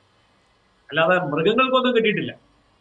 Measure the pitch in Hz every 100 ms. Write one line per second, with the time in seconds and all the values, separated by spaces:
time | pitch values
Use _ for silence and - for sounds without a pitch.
0 | _ _ _ _ _ _ _ _ _ 151
1 | 165 180 - 147 180 233 262 262 247 233
2 | 220 170 123 - _ _ _ _